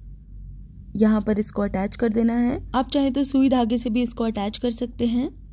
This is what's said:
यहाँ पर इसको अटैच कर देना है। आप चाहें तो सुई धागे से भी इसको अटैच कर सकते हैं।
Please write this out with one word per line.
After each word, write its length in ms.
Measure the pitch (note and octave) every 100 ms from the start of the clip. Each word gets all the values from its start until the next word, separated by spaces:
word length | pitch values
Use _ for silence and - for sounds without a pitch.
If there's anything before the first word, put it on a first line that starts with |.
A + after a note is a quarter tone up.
| - - - - - - - - - G3
यहाँ 240 | G#3+ G#3+
पर 180 | G3+ G#3
इसको 240 | G#3 -
अटैच 340 | G3+ F#3+ G3 -
कर 120 | A#3
देना 260 | A3 A3+
है। 360 | A#3+ A#3+ F4 -
आप 160 | A#3+ C4
चाहें 220 | C#4+ C#4
तो 120 | C4
सुई 240 | C#4 C4+ C4+
धागे 300 | B3+ A3+ A#3+
से 120 | A#3+
भी 120 | A#3
इसको 220 | A#3 -
अटैच 340 | A3+ G#3+ G3+ -
कर 120 | B3
सकते 360 | A#3 B3 - A#3+
हैं। 420 | A#3+ D#4 - -